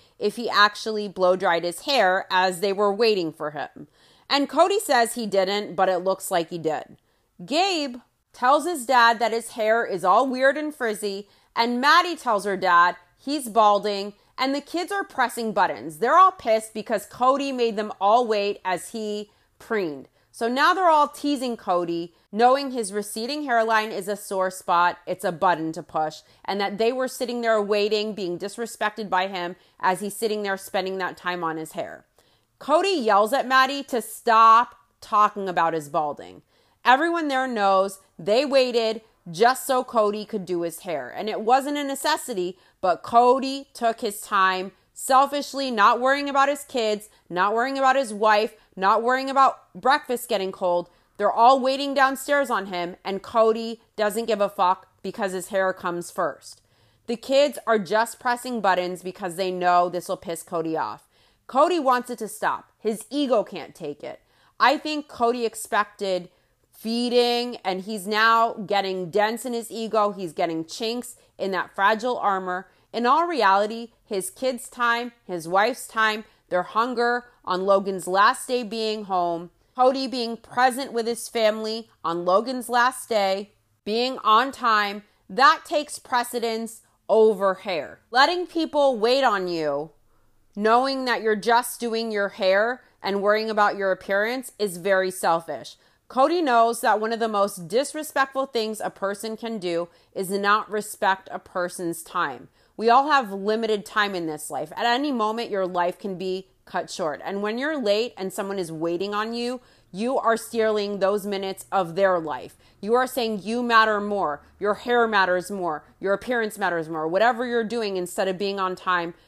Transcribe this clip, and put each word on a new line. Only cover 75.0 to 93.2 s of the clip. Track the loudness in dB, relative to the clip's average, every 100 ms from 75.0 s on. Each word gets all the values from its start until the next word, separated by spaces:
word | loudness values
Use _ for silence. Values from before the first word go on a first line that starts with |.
| -2 -10 -10
his | -8 -2
wife's | 2 2 0 -6
time, | 0 0 0 -8 _ -4
their | -4
hunger | -2 -2 -2 0 0 0 -4 _
on | -6 -2 4
Logan's | 4 2 -6 -2
last | 4 4 4 -2
day | -4
being | -4 -4 -4 -4
home, | -4 -2 0 -2 -8 _ _
Cody | 2 4 4 -2
being | -4 -6 -8
present | -8 2 2 2 -6
with | -4 -4
his | -4 -6
family | 0 2 0 -4 -8 -10 _
on | -6 -4
Logan's | 2 2 2 -6 -2
last | 2 2 0 -2
day, | 0 0 0 -6 _ _ _
being | -4 -2 -2 -2
on | 4 4 4
time, | -2 0 2 0 -4 -12 _ -10
that | 4 4 4
takes | 0 -4 -4 -10
precedence | -4 -2 -2 -4 -4 -4 -6 -12 _ _ 0
over | 4 6 4 0
hair. | -2 -4 -6 -6 -12 _
Letting | 4 4 4 -2
people | -4 -2 2 2 4
wait | 2 4
on | 4 2 -2
you, | -2 -2 -2 -6 _ _ _ _ _ _
knowing | -4 2 4 2 -2 -2
that | -2
you're | 0
just | -2 2 2 2 -6
doing | -6 -4 -4
your | -2 -4
hair | -2 2 4 2 -2 _ _
and | -4 -2